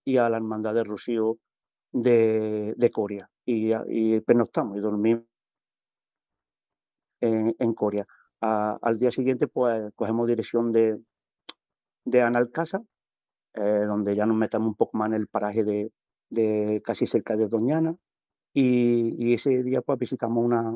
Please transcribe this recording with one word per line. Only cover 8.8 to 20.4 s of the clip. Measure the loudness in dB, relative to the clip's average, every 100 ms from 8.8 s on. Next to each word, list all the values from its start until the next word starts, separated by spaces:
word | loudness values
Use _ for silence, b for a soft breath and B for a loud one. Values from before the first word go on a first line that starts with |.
al | -2 0
día | 0
siguiente, | 0 -2 0 -2
pues, | 0 0 0 -4
cogemos | -6 -4 -2 0
dirección | -2 -2 -2 2
de, | 2 2 0 _ _ _ _ -20 _ _ _ _ _
de | 2 2
Analcasa, | 4 2 0 -2 -4 -6 -8 _ _ _ _ _ _
eh, | -4 0 0 0
donde | -2 0
ya | 0 0
nos | 0
metemos | 0 0 -2
un |
poco | 0 -2 0
más | -2
en |
el | -2 -4
paraje | -4 -2 -2
de, | -2 -2 -4 _ _ _ _
de | -2 0 0 -2 -2
casi | -4 -4 0
cerca | -2 -2 -2
de | 0
Doñana. | 0 0 0 -2 -4 _ _ _ _ _
Y, | 0 2 4 2 2 0 -2
y | 0
ese | 2 2 0
día, | 0 -2
pues, | -2 -4
visitamos | -4 -4 -2 0